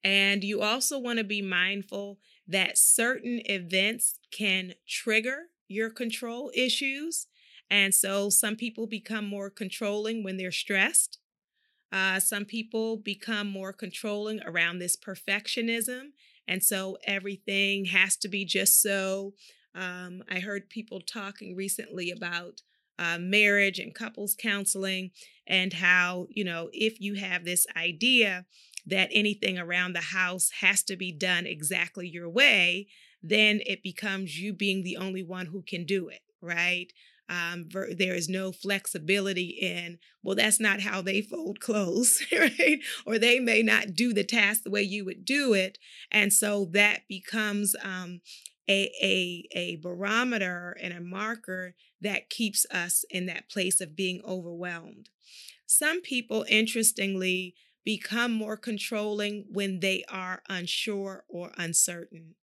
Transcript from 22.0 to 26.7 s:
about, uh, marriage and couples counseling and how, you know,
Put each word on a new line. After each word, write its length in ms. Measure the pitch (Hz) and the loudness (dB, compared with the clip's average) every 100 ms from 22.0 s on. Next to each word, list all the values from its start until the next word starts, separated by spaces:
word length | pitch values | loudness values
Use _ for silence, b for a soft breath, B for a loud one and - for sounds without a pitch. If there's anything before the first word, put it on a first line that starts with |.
| 175 | -6
about, 520 | 175 175 175 175 - _ _ _ - | -6 -6 -6 -8 -18 _ _ _ -6
uh, 200 | 170 170 | -4 -2
marriage 600 | 180 202 208 202 196 185 | 2 6 6 6 4 0
and 140 | - | -10
couples 420 | - 226 220 202 - | -10 -12 -8 -6 -4
counseling 720 | 226 202 196 196 190 190 185 B B B - | -2 -2 0 -2 -2 -4 -6 B B B 0
and 280 | 185 185 | 0 2
how, 540 | 170 180 180 180 180 180 | 2 6 6 4 0 -6
you 120 | - | -6
know, 260 | 185 170 165 | -4 -4 -8